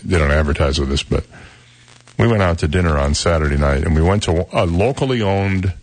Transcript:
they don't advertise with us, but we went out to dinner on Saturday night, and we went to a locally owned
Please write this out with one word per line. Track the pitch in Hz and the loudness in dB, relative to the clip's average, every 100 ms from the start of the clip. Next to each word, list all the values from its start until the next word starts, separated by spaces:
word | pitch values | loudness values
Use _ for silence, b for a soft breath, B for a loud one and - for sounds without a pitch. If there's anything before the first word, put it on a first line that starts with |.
they | - 87 | 0 0
don't | 73 | 2
advertise | 73 73 76 76 73 | 2 0 0 0 0
with | 69 | -2
us, | 69 | -4
but | - - - B B B B B B B - - | -2 -4 -6 B B B B B B B -10 -2
we | 120 | 0
went | 110 | 2
out | 92 85 | 0 0
to | 87 | 0
dinner | 90 87 76 | 0 0 0
on | 71 | 0
Saturday | 71 87 82 76 71 | 0 0 0 0 0
night, | 73 69 87 | 0 0 0
and | 76 | 2
we | |
went | 82 98 | 2 0
to | - 82 90 | 0 -2 -2
a | - 90 | -2 0
locally | 85 113 139 135 123 | 2 0 0 -2 0
owned | 101 98 98 95 95 - | 0 0 0 -2 -2 -6